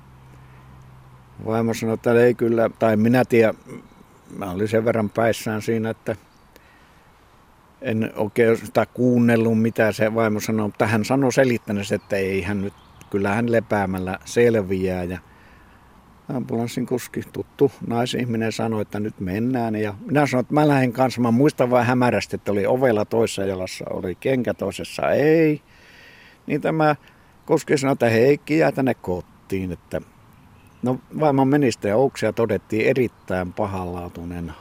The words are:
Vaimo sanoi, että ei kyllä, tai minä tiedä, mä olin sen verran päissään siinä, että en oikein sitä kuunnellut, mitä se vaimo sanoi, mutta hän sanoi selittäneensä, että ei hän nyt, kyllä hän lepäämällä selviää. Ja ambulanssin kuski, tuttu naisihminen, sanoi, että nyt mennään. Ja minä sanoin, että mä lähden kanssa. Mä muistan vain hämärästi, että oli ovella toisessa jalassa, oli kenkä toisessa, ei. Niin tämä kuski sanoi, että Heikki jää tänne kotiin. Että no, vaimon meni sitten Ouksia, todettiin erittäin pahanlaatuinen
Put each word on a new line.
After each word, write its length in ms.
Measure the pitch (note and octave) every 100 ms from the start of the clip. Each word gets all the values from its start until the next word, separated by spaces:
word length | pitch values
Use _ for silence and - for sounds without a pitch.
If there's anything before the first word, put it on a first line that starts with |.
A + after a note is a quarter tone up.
| - - - - - - - - - - - - - - G2+
Vaimo 280 | A2+ A2+
sanoi, 200 | A2 A2+
että 180 | A2 B2
ei 220 | A#2 B2
kyllä, 360 | A#2+ A#2 A#2 A2+ -
tai 180 | A2+ G#2+
minä 280 | A2+ B2+
tiedä, 300 | A#2+ A#2 A2 - - - - - - _ - -
mä 140 | G2
olin 180 | F2+ G#2+
sen 160 | A2+
verran 260 | A2+ A2+ G#2
päissään 520 | - A2+ G#2 A#2 G#2+
siinä, 280 | A#2 A2+ A2
että 260 | A2 - G#2+ _ _ _ - _ _ _ _ _ _ _ _ _ _ _ -
en 300 | B2+ A2 A2+ -
oikein 400 | G#2+ - A2+ A2+
sitä 300 | G#2+ - G#2+
kuunnellut, 760 | - B2 A#2+ A#2+ A#2 A2+ A2
mitä 300 | A2+ A2 A2+
se 220 | - A2
vaimo 260 | A2+ A2 G#2+
sanoi, 260 | G#2 A2 G#2
mutta 200 | - A2
hän 180 | A2+
sanoi 280 | G#2 C3+ C3
selittäneensä, 640 | B2+ C3+ A#2 - G2+ G2+
että 220 | G#2 - G2+
ei 260 | F#2+ F#2+
hän 200 | F#2 G2+
nyt, 120 | G2 - - - -
kyllä 240 | G2+ G2+
hän 180 | G#2+ A#2+
lepäämällä 640 | A2+ G#2+ G#2 F#2+ F#2+ F#2 F#2
selviää. 800 | - A#2+ A#2+ A2+ F#2 F#2+ F#2 F2+
Ja 140 | F2+ F2+ - - - - - - _ _ _ - - C3+
ambulanssin 500 | B2+ A#2 A#2+ - B2
kuski, 360 | B2 - B2+ A2
tuttu 400 | - - - C#3 - A#2+
naisihminen, 640 | A#2 B2 - B2 A2+ A2
sanoi, 300 | G#2+ A2+ A2
että 180 | G2+ G#2
nyt 200 | G#2 -
mennään. 560 | F#2+ G2 A#2+ C3 A2+ G#2+
Ja 180 | G#2 G2+
minä 260 | A3+ C#3+ C#3+
sanoin, 180 | B2+
että 100 | A#2
mä 140 | D3 D3+
lähden 240 | C#3 B2+
kanssa. 280 | A#2 B2+ A#2+
Mä 100 | B2
muistan 400 | A#2 D3+ - B2+
vain 160 | B2 A#2
hämärästi, 500 | B2+ B2 G#2 - F#2+
että 160 | -
oli 140 | G2+ G2+
ovella 380 | B2+ C3 G#2
toisessa 400 | G#2 A2+ G#2+ -
jalassa, 400 | G2 F#2 F#2 - -
oli 240 | - F#2
kenkä 400 | F2 B2+ C3+ G#2+
toisessa, 560 | G2 G2 F#2+ E2 - C#2+
ei. 520 | G#2 D3+ D#3+ D#3 D3+ _ - - - - - - - -
Niin 140 | C#3+
tämä 360 | E3+ D#3+ D3+ D3 - _ _ _ -
kuski 320 | D3+ - D3+
sanoi, 140 | C3+
että 160 | C3+ A#2+
Heikki 500 | A2+ C3 C#3+ - D#3
jää 140 | D3
tänne 220 | C#3+ C3
kotiin. 800 | A2 - F2+ - - - F#2+ F#2
Että 280 | E2+ - D#2+ - _ - - - - - -
no, 160 | B2 B2+ - C#3+
vaimon 280 | D3+ C3+ C3
meni 240 | D3 C3+
sitten 240 | - G2+ G#2+
Ouksia, 360 | C3+ - A2
todettiin 540 | G#2 A2+ F#2+ - A2 A#2
erittäin 640 | C3+ A#2 _ - F#2 F2+
pahanlaatuinen 1000 | F#2 G#2 F#2+ F2+ F2 F2 F2 E2+ F2 E2 D#2+